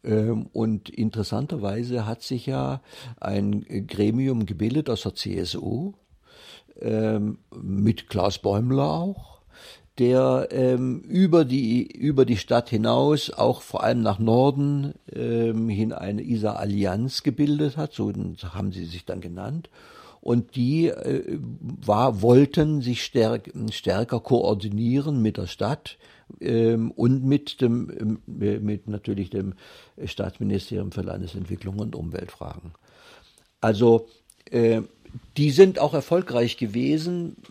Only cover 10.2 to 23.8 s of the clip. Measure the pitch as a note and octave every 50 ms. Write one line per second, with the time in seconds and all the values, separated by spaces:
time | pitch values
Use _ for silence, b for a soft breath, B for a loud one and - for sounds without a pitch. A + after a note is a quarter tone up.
10.2 | C3 C3 B2+ C3 - - - C3 C3 B2+ B2+ B2 B2+ B2+ B2 - - - - F3+
11.2 | F#3+ F3+ D#3+ E3+ D#3 B2+ B2+ C#3 C3 A2 A#2 B2 G#2+ - - - - C#3+ D3 C3+
12.2 | C3 A#2 A#2+ F#2+ - - A#2+ A#2 A#2+ - - G#2+ A2 A#2 A#2 B2+ C3+ C#3+ D3+ D3
13.2 | - - - - A2+ A#2+ B2+ - - - - - - A2 A#2+ A#2+ A2+ G#2+ G2 F#2+
14.2 | A2+ A2+ A2+ B2 C3 C#3 C#3+ C#3 C#3+ C#3+ C#3+ C#3+ C#3 C#3+ - - _ - - A#2
15.2 | A#2+ A#2 A#2 A#2 A#2 A#2 A2 A2 A2+ A2+ G#2 G2 A2 A2+ - - - F#2+ G#2 G#2
16.2 | - - A#2+ A2 G#2 G#2 G#2 G2+ G#2 G#2 G2+ G2+ G2 F#2+ F2+ G#2 A#2+ C3 - -
17.2 | - D3 A#2+ A2+ C#3+ D3 D3 D3 D3+ D3 C#3 D#3+ D3+ D3+ - - G#2 G#2 G2+ G2+
18.2 | G2+ F#2 - - - F2 E2+ F#2+ G2 G2 F#2 F#2+ F2 E2+ F2 F2 - - F#2+ F#2+
19.2 | F2 F2+ F2 F#2 F#2 A2 C#3+ E3 D#3+ - B B B B B B B B B B
20.2 | - - A#2+ A#2+ A#2+ - - C3 A#2+ B2 D3 D#3+ E3 E3+ - - - C3 C3+ -
21.2 | - - - - C3 A#2 - - - A#2 - - - - G#2 G#2+ B2 C3 A2 G2
22.2 | G2 A#2 A#2+ C3 C#3+ C#3+ - - D3+ D3+ D#3 D3 B2 A#2+ B2 - - - _ C3+
23.2 | A2 A2 A#2 A2 - - - - F2+ A2 G2+ -